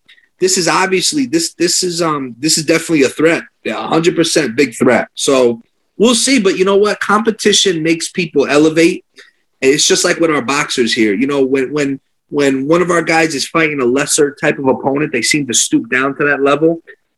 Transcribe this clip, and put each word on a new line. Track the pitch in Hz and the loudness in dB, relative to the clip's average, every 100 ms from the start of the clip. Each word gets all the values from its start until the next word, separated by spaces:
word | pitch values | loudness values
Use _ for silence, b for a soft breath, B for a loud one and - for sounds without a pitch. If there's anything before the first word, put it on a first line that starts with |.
| _ b b _ | _ b b _
this | 185 190 | -2 0
is | 165 | 0
obviously, | 165 190 185 - 151 123 | 0 0 0 0 -2 -2
this, | 160 165 - | -2 -4 -2
this | 170 - | -2 0
is, | 185 170 | -2 -2
um, | 170 147 131 117 | -2 -2 -6 -6
this | 156 160 | -2 -2
is | 151 | 0
definitely | - - 156 | 0 2 2
a | 123 | 2
threat. | - 160 156 - _ 120 | 0 -2 -2 -6 _ -8
Yeah, | 104 | -8
a | 110 | -2
hundred | 156 170 170 | 0 0 0
percent | 160 165 135 117 | 0 0 -2 -2
big | 135 - | -2 0
threat. | 127 110 - - | 2 2 -2 -6
So, | - 131 123 117 - _ _ - | 0 2 2 0 -8 _ _ 0
we'll | 226 226 | 2 2
see. | 254 269 | 2 2
But | 190 160 | 2 0
you | 185 | 2
know | 196 | 2
what? | 208 196 | 0 -2
Competition | - 208 226 220 214 190 196 170 | -2 0 0 0 2 4 2 0
makes | 160 165 - | -2 -2 -4
people | - 165 139 113 | -6 -2 -2 2
elevate. | 143 156 160 165 185 - - b b b _ | 4 4 4 2 0 -8 -20 b b b _
And | 131 | 2
it's | 151 - | 2 2
just | 190 | 0
like | 180 165 | 0 0
with | 165 | 0
our | 147 | 0
boxers | 120 143 147 - 117 | -2 -4 -2 -2 0
here. | 120 107 | 2 0
You | 101 135 | 0 0
know, | 143 | 0
when, | 131 135 127 | 0 0 -2
when, | 147 139 135 - _ _ | -2 -4 -6 -12 _ _
when | 147 139 135 139 | -2 0 0 0
one | 175 | 0
of | 175 | 2
our | 170 | 0
guys | 165 165 156 139 | 2 2 2 -2
is | - | -4
fighting | 165 156 143 | -2 -2 0
a | 123 | 0
lesser | 135 147 - 143 - | 0 0 0 0 0
type | 151 - | -4 0
of | 135 | 0
opponent, | 120 139 139 151 | 0 -2 -2 -2
they | 127 | -2
seem | 113 151 131 | -2 -2 -2
to | |
stoop | 110 - 151 117 | -2 0 -2 0
down | 131 139 135 | -2 -2 -2
to | 147 | -2
that | 135 | 0
level. | 139 147 160 165 - B _ | 0 2 0 0 -8 B _